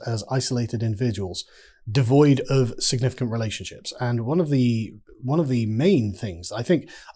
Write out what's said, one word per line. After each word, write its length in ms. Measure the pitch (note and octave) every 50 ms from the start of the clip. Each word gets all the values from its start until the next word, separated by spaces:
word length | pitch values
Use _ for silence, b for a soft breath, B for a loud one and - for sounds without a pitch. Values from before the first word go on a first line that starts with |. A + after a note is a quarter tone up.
| -
as 180 | B2 A#2 A2 - -
isolated 540 | - C3+ - - C3 B2 A#2+ A2 - G#2+ A2+
individuals, 640 | A2+ G#2+ G2 C3 A#2+ G#2+ G2+ G2 F2+ F2 - b b b b b b b b b -
devoid 520 | G#2 C#3+ B2+ A2 C3 C#3+ D3+ D3 C#3 B2+ - -
of 240 | C#3 C3+ B2+ A2+ - -
significant 520 | - - - B2 B2+ B2 - - C3 A#2
relationships. 600 | A2+ A2+ A2+ G#2+ - - F#2+ - - - - - - -
And 260 | B2+ A#2+ A#2+ A#2 A2+
one 140 | A#2+ D3+ F3+
of 100 | F3 D3
the, 440 | C#3+ C3 B2 A#2+ A#2 A2+ A2 F#2+ - - - - - - -
one 160 | B2 C#3+ E3+
of 80 | E3
the 180 | C3 B2+ A#2+ A2+
main 460 | G#2+ A2 A2+ C#3+ G3 G3+ C#3+ A2 G#2 G2
things, 380 | - - G#2 F2 E2+ F2+ -
I 120 | G2+ A2 A#2+
think, 260 | - F3+ D#3 - B B B B B B